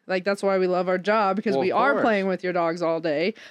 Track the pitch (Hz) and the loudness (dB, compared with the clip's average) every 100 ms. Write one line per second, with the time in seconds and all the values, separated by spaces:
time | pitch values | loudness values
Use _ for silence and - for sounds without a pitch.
0 | - 190 185 202 196 190 185 180 180 185 | -6 -4 -2 -2 0 0 2 0 0 0
1 | 185 220 196 190 214 139 185 175 269 277 | 0 2 2 0 0 0 2 2 2 2
2 | 240 202 190 180 185 175 170 170 165 165 | 2 2 0 -2 -2 0 -2 0 -2 -2
3 | 165 147 185 - - | -2 0 -2 -4 -14